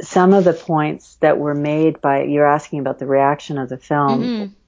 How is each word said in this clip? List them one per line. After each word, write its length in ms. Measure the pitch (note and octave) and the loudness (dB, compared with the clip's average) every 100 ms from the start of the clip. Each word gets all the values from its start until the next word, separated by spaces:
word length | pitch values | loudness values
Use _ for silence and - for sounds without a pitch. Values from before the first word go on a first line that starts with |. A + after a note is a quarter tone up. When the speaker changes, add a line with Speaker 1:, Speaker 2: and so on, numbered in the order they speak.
Speaker 1:
some 320 | - F#3+ F#3 | -4 2 4
of 120 | G3 | 4
the 80 | F3+ | 4
points 640 | E3 - D#3 D3+ - - - | 0 -2 -2 -2 -6 -14 -2
that 180 | D#3 D3 | 0 0
were 160 | D3 | -2
made 460 | D3 D3 D3+ D#3+ - | -4 -2 0 0 0
by, 240 | D3 C3+ | -2 0
you're 220 | C#3 D3 D3 | 0 2 2
asking 340 | D3 - D3+ | 2 -2 -6
about 180 | C3 C3 | -6 -6
the 80 | C3+ | -2
reaction 520 | C3+ C3+ D3 - D3 | 2 2 0 -6 -8
of 100 | B2+ | -8
the 80 | B2+ | -10
film, 460 | - D3 C#3+ - | -4 -2 0 0
Speaker 2:
Mm-hmm. 300 | B3 A3+ G3+ - | -2 -6 -8 -14